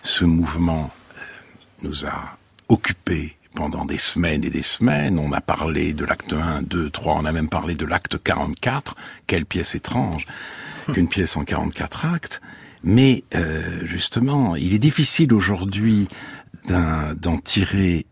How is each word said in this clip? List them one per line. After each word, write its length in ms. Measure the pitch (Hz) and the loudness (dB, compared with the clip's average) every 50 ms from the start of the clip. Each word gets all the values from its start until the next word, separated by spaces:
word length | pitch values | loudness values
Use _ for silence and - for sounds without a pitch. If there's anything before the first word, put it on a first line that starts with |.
| - | -2
Ce 200 | - - - 90 | -2 0 4 4
mouvement, 680 | 85 82 85 85 80 76 82 85 85 82 78 76 69 - - - - - | 4 4 4 2 0 0 0 0 0 0 -2 -4 -6 -10 -16 -20 -20 -20
euh, 720 | - - - - - - - - - - _ _ - - | -18 -18 -18 -18 -20 -20 -20 -20 -20 -20 _ _ -12 -10
nous 180 | 78 76 - - | -8 -8 -6 -6
a 320 | - - - - - - - _ _ _ - _ - | -6 -8 -8 -10 -12 -16 -20 _ _ _ -20 _ 2
occupés 640 | 113 - - - - - _ - 87 78 76 76 - _ _ _ - | 2 2 2 -4 -6 -6 _ -4 -2 -2 -4 -8 -12 _ _ _ -10
pendant 300 | - 78 73 69 - - | -8 -6 -6 -6 -6 -6
des 120 | - - | -6 -2
semaines 460 | - - - - 85 85 85 78 73 - | 2 2 2 2 2 2 2 2 0 -2
et 80 | 67 | -2
des 100 | - 78 | -2 -2
semaines. 560 | - - - - 113 123 147 147 73 131 92 | 0 0 0 2 2 2 2 2 0 0 0
On 140 | 80 76 73 | 0 0 0
a 100 | 71 - | -2 -2
parlé 520 | - - 82 78 78 82 80 80 80 78 76 | -2 -2 -2 -2 0 -2 0 0 0 -2 -2
de 120 | 76 73 | -4 -2
l'acte 280 | - 85 - - - - | -2 -2 -4 -2 -4 -4
un, 280 | 78 82 85 78 71 | -2 -2 -2 -2 -4
deux, 300 | 67 - 87 87 80 76 | -4 -4 -4 -4 -4 -4
trois, 240 | - - - - 78 | -6 -6 -2 -2 0
on 100 | 80 78 | 0 0
a 60 | 78 | -2
même 180 | 80 82 80 78 | 0 -2 -2 -2
parlé 240 | - 82 73 80 85 | -2 -4 -4 -4 -4
de 140 | 78 85 | -4 -4
l'acte 340 | 76 85 87 - - - 82 | -2 -2 -4 -2 -4 -6 -4
quarante-quatre. 760 | _ - 87 73 76 - - - - 123 127 143 - - - - - - - - _ | _ -2 0 0 -2 -4 -4 -4 -2 -2 -2 -2 -6 -8 -14 -14 -18 -18 -20 -14 _
Quelle 220 | - 98 87 73 | -2 -2 -2 -2
pièce 260 | - - 92 80 - - | -2 -4 -2 -2 -2 -4
étrange 520 | - - - - 123 135 95 82 78 - - - - - - - - - - - - - - 76 | -4 -8 -4 -2 -2 -2 0 -2 -6 -8 -10 -14 -16 -14 -14 -14 -14 -14 -14 -14 -10 -6 -2 2
qu'une 140 | - 87 | 2 2
pièce 280 | 82 - 101 90 80 - | 2 2 0 0 0 0
en 60 | 82 73 | -2 -2
quarante-quatre 600 | - 87 76 80 80 - - 80 - - - - | -2 -2 -2 -2 -4 -4 -6 -8 -8 -6 -4 -2
actes. 340 | 160 175 165 - - - - - - - - - - - - - | -2 -2 -2 -4 -8 -12 -12 -14 -18 -20 -20 -20 -20 -20 -6 0
Mais, 400 | 82 101 120 135 135 123 - - _ - | 4 6 8 8 8 6 4 0 _ -2
euh, 460 | 90 85 80 78 80 80 85 85 85 85 | 0 0 0 -2 -4 -4 -6 -6 -6 -6
justement, 720 | 85 85 85 - - - 113 120 135 143 143 131 - 87 | -6 -2 -2 -2 0 2 2 2 2 4 2 2 2 2
il 200 | 73 - 90 101 | 0 2 2 2
est 40 | 107 | 6
difficile 540 | 120 156 - - 147 - - - 165 131 117 | 4 4 4 4 2 2 4 4 6 6 6
aujourd'hui 720 | 104 92 95 104 90 92 98 95 101 107 113 110 104 101 90 - - - - - - - - - - - | 4 6 2 0 0 -2 -4 -2 0 2 4 4 4 2 0 -4 -14 -16 -16 -16 -18 -20 -20 -20 -16 -4
d'un, 480 | - 90 90 82 80 80 78 76 76 80 | 0 2 2 2 2 0 0 -2 -4 -6
d'en 220 | 80 82 85 80 | -4 -2 -2 -2
tirer 680 | 73 - - - 101 95 - - 101 95 92 87 80 - _ | 0 0 0 2 2 2 2 2 2 4 4 2 0 -2 _